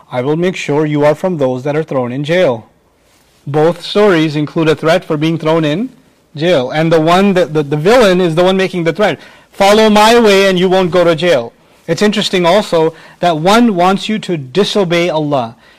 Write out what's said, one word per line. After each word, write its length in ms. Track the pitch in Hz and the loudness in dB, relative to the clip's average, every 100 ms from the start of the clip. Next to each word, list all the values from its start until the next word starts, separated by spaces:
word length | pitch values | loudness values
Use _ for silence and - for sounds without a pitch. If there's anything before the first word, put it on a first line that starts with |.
| - | -10
I 120 | 123 | -6
will 160 | 131 156 | -4 -2
make 180 | 180 180 | -2 -4
sure 300 | - 143 151 | -4 -2 -2
you 180 | 147 | 0
are 100 | 147 | 0
from 260 | 151 190 165 | 0 -2 -2
those 260 | 131 127 143 | -2 -2 -4
that 100 | 147 | -6
are 80 | |
thrown 300 | 156 139 120 | -4 -4 -4
in 100 | 131 | -6
jail." 460 | 147 180 165 113 - _ _ _ _ _ _ _ - | -2 0 0 -2 -10 _ _ _ _ _ _ _ -6
Both 320 | 147 160 170 | 0 0 -2
stories 540 | - 202 208 170 160 147 | -4 0 2 2 0 -2
include 320 | 147 170 160 | -4 -2 -2
a 80 | 147 | 0
threat 300 | 160 180 - | 0 -2 -2
for 100 | 156 | -4
being 220 | 160 160 | -2 -2
thrown 260 | 156 165 | -2 0
in 320 | 151 156 262 - _ _ _ 143 | 0 -2 -6 -12 _ _ _ -6
jail. 340 | 170 156 123 | 0 0 0
And 220 | 151 160 | -2 0
the 80 | 165 | 2
one 320 | 156 180 202 180 | 2 2 2 0
that, 180 | 165 | 0
the, 100 | 156 | -2
the 140 | 143 151 | -2 -2
villain 420 | 165 254 208 180 | 2 4 4 2
is 160 | 180 160 | 0 0
the 80 | |
one 140 | 180 190 | 0 0
making 260 | 185 180 | -2 -4
the 80 | 165 | -4
threat. 300 | 160 208 139 - - _ | 0 -2 -2 -10 -20 _
"Follow 360 | - 196 214 220 | 0 2 4 4
my 300 | 208 214 240 | 4 4 4
way 300 | 220 196 196 | 4 4 2
and 100 | 180 | 2
you 80 | 185 | 2
won't 240 | 190 185 | 2 2
go 140 | 180 170 | 2 2
to 100 | 165 | 0
jail." 380 | 175 143 117 - _ _ - | 0 0 -2 -12 _ _ -8
It's 140 | 165 | -2
interesting 440 | 208 208 - 190 170 | 0 -2 -2 -2 0
also 480 | 196 202 170 160 - - - | 0 0 0 -2 -4 -16 -4
that 160 | 175 156 | -2 0
one 380 | 170 220 240 175 | 2 2 2 2
wants 340 | 180 190 - | 0 0 -4
you 100 | 214 | -6
to 160 | - 170 | -6 -8
disobey 720 | 131 151 202 214 180 170 175 | -4 -4 -2 -2 0 0 0
Allah 480 | 156 147 143 113 - _ | -2 -2 -4 -4 -10 _